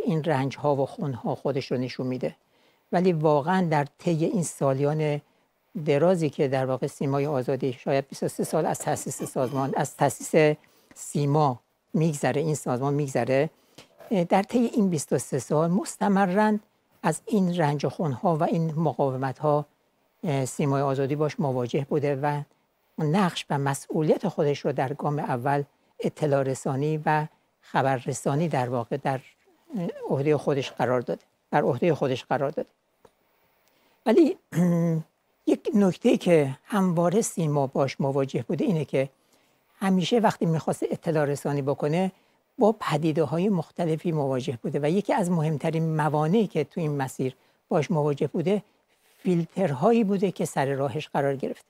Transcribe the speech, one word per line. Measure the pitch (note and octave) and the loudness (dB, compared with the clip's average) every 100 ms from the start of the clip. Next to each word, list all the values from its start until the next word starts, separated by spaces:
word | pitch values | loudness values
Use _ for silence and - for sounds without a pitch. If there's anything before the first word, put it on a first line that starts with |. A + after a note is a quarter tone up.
این | D#4 D#3 | 0 0
رنج‌ها | D#3 C3+ C3+ - D3 | 0 0 0 -2 0
و | C#3 | 0
خون‌ها | C3+ - D3+ A#2 G3 | -2 -4 -6 -4 -6
خودش | C3 D3+ C3+ - | -4 -2 -2 -2
رو | B2+ | -4
نشون | B2+ - B2+ | -4 -4 -4
می‌ده، | B2+ D#3 - _ _ _ _ _ | -4 -6 -8 _ _ _ _ _
ولی | F3+ F#3 | 2 2
واقعاً | D#3+ D#3 D3 D#3 F#3+ E3+ | 4 4 2 2 0 2
در | D3+ C#3+ - | 0 0 -4
طی | F3+ D#3+ | -2 0
این | E3 A3+ | 0 0
سالیان | D#3 - C#3 C3+ C#3+ D#3 D3+ D3 - _ _ _ _ F#3+ | -4 -2 0 2 0 0 0 -2 -6 _ _ _ _ -6
درازی | D3+ C#3+ E3+ F#3 D3+ | 0 4 4 2 0
که | - C#3 | 0 0
در | C3+ | 0
واقع | C3 B2+ D3 | 0 -2 -4
سیمای | - C#3+ C#3 C#3+ | -4 -2 0 0
آزادی، | C3+ B2+ C3+ C#3 | -2 -2 -2 -2
شاید | A#2+ - C#3 - | -4 -2 0 -2
بیست | - | -6
و | E3 | -6
سه | - | -4
سال | F3+ E3 | -2 0
از | F#3+ D#3 | -2 -2
تأسیس | D3+ C#3+ D#3 - | -4 -4 -6 -8
سازمان، | C#3+ D#3 B2+ C3+ C#3 | -6 -4 -2 -2 -2
از | - D3 - | -2 -4 0
تأسیس | C#3+ - - E3+ D3+ D3+ _ _ _ | 0 0 0 4 4 2 _ _ _
سیما | - - D#3 C#3+ D3+ D3 A#2+ _ _ _ | -18 -8 -2 2 2 2 0 _ _ _
می‌گذره، | E3+ E3 C#3+ C#3 C#3+ | 0 0 0 0 0
این | D#3+ | -2
سازمان | D3 - B2 C#3+ | -4 -4 -2 0
می‌گذره، | C#3+ C#3 C3 A#2+ C3+ D#3 - _ - - - - | -2 -2 -2 2 2 0 -4 _ -20 -20 -20 -2
اه، | G3 | -2
در | E3+ F#3+ | 2 2
طی | G3+ B3 | 2 0
این | A#3 C4+ G3 | 0 2 2
بیست | D#3+ - | 0 -2
و | D3+ | -2
سه | - C#3+ | -2 -6
سال | - D3+ E3 | 0 0 2
مستمراً | F#3 E4 - G3+ G3 G3 F#3+ G#3+ G#3 - _ _ _ | 0 -2 -2 0 2 2 2 2 0 -6 _ _ _
از | F#3+ D#3 | -4 -4
این | - G#3 F#3 F3 | -2 0 2 2
رنج | D3 D3 | 0 0
و | D3 | -4
خون‌ها | - D#3+ A#2+ F#3 | -2 -4 0 0
و | D#3 | 2
این | F3+ F3+ E3 | 0 0 -2
مقاومت‌ها، | D3+ D#3 - C#3 B2+ C3+ - D3+ D3 D3 _ _ _ _ _ | 0 -2 0 -2 0 -4 -2 0 2 -2 _ _ _ _ _
اه، | F#3 C3+ | -2 -2
سیمای | B2+ - D3 C#3 | -2 -2 0 2
آزادی | C#3 C3+ C3+ | 0 0 -2
باش | D3 D3+ - | 0 -2 0
مواجه | C#3+ B2+ B2 E3+ C#3+ | -2 -2 -2 -2 -2
بوده | D#3 C#3+ | -2 0
و | C3+ D3 D3 D3 _ _ _ _ - | -2 -2 -4 -8 _ _ _ _ -4
نقش | D3+ F3+ F3 - - | 0 2 0 -2 -4
و | C#3+ | -2
مسئولیت | C#3 C#3+ - G3 D#3 C#4 F#3+ | -2 -4 -4 0 2 2 0
خودش | - D3 C#3 | 0 0 0
رو | E3 | -2
در | C#3 C3 | -2 -4
گام | C#3+ D3+ D3 | -4 -4 -2
اول | E3 B2+ C3+ C#3+ C#3+ _ _ - | -2 -2 0 -2 -4 _ _ -6
اطلاع | - - D3+ C#3 | -6 -2 0 2
رسانی | C3+ B2+ - C3+ D3+ D#3 | 0 -2 -4 -2 -2 0
و | D#3 D3+ D#3 _ _ _ | 0 0 -2 _ _ _
خبررسانی | - D#3+ C3+ C3 D3 B2+ D#3+ C#3 E3 | -4 0 2 0 -2 -4 -2 0 0
در | C#3+ B2 | 0 -2
واقع | B2+ A#2 C#3+ | -4 -4 -4
در | C#3+ C3+ - _ _ _ - A#3+ E3+ C#5+ A#4 | -4 -6 -8 _ _ _ -10 -6 -6 -6 -4
عهدهٔ | C#3 D3 D3 | 0 2 0
خودش | - C#3 - | 0 -2 -4
قرار | - B2 B2+ | -4 0 0
داده، | C3 - _ _ _ | -2 -8 _ _ _
در | D3 | 0
عهدهٔ | D#3 B2+ F3 | 0 2 0
خودش | C#3+ C#3 B2+ | 2 -2 -4
قرار | - C3 C#3 | -2 -2 -2
داده. | - - _ _ _ - _ _ _ _ _ _ _ _ _ | -4 -10 _ _ _ -20 _ _ _ _ _ _ _ _ _
ولی | - F4 D#4 F#4+ _ | 4 6 6 2 _
<clears throat> | D#3+ F3+ E3+ E3+ D#3+ - _ _ _ - | 2 2 4 2 0 -4 _ _ _ 0
یک | C4+ - | 0 2
نکته | A3 G3 - A#3 B3 | 4 4 4 2 2
که | - E3 C3+ C3+ | 4 4 4 -2
همواره | - G3+ F#3 E3+ E3+ G3+ | -4 0 2 2 2 2
سیما | F#3+ - D#3 D3 C3 | 0 -2 0 0 0
باش | E3+ C3+ - | 0 -2 0
مواجه | C#3 C#3 C3+ D3+ - | 0 0 -2 -4 -4
بوده | D#3 | -2
اینه | D4 D#3+ | 0 0
که | C#3+ C#3+ C3+ _ _ _ _ _ _ _ | 0 -2 -2 _ _ _ _ _ _ _
همیشه | F#3+ F#3 D#3+ A#3+ | 0 2 2 2
وقتی | G3+ - | 2 2
می‌خواسته | E3+ D#3+ - - - | 0 0 -2 -4 -4
اطلاع | - E3+ D#3 | -4 -2 0
رسانی | C#3+ C#3+ D#3 C#3+ | 0 -2 -2 -2
بکنه، | C3+ C#3 D3 E3 F#3+ - _ _ _ - | -2 -2 0 0 -2 -4 _ _ _ 2
با | G#3+ A3 | 2 2
پدیده‌های | - D3 E3 D#3 C#3 D#3+ G3+ | -2 0 2 0 0 0 0
مختلفی | F3+ - - E3+ D#3+ F3+ | 0 -4 -4 -2 -2 -2
مواجه | D#3 C#3 C3 C#3 A#2+ | -2 0 -2 -4 -6
بوده | F#3 D3 | -4 -2
و | D3 | 0
یکی | G3 - | 0 0
از | C#4 F3 | 0 2
مهمترین | F3 D#3 D3 D#3+ D#3+ D#3+ | 0 0 0 -2 0 0
موانعی | D#3 D3+ D3+ D#3 A3+ G3 | 0 0 2 2 2 2
که | E3 | -2
تو | C#3 - | -4 -4
این | D3+ | -4
مسیر | C#3+ C3+ - C3 - _ _ - | -2 -4 -4 -6 -6 _ _ -2
باش | F3 C#3 | 0 2
مواجه | D#3 D3 C#3 D#3 | 0 0 0 -2
بوده، | G3+ D#3+ G3+ - _ _ _ _ _ | -2 -2 -2 -4 _ _ _ _ _
فیلترهایی | - E3+ E3 - F#3 C3 G3 A#3 | 0 0 0 -2 -2 2 4 4
بوده | G3 G3 F#3+ | 2 0 -2
که | - | -2
سر | E3+ D#3+ C#3 | -4 -2 -2
راهش | C3+ C#3 D3+ - | 0 -2 -4 -4
قرار | D#3+ C#3 | -2 0
گرفته. | C#3 - - | -2 -6 -8